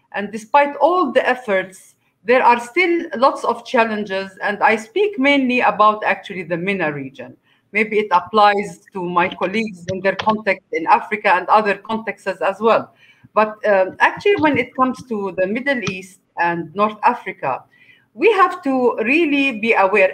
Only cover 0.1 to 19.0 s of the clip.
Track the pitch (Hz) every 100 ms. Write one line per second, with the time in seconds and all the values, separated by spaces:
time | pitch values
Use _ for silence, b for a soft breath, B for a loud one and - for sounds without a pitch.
0.1 | - 202 220 - 285 285 285 302 359 285
1.1 | - - 247 - 190 185 - _ _ _
2.1 | _ 190 247 226 233 - 349 359 339 -
3.1 | 226 269 302 262 240 - 247 226 214 202
4.1 | 190 196 - 190 202 214 220 220 370 415
5.1 | 392 277 285 254 247 233 185 214 208 147
6.1 | 190 - 185 165 170 185 196 156 147 135
7.1 | - 123 - _ _ _ 208 220 214 208
8.1 | 180 - 220 208 202 180 170 _ 196 175
9.1 | 175 185 - 185 214 220 180 170 190 190
10.1 | 190 - 214 - 185 _ 165 160 220 -
11.1 | 214 208 185 185 202 208 196 - 220 220
12.1 | 190 196 180 160 190 220 175 123 _ b
13.1 | b b 208 214 214 214 196 185 - -
14.1 | - 415 403 302 247 247 - 254 240 -
15.1 | 214 196 175 185 226 269 254 190 190 190
16.1 | - _ - 170 170 151 175 214 214 202
17.1 | - 196 - 147 127 - b b b b
18.1 | 208 370 392 370 370 277 262 240 -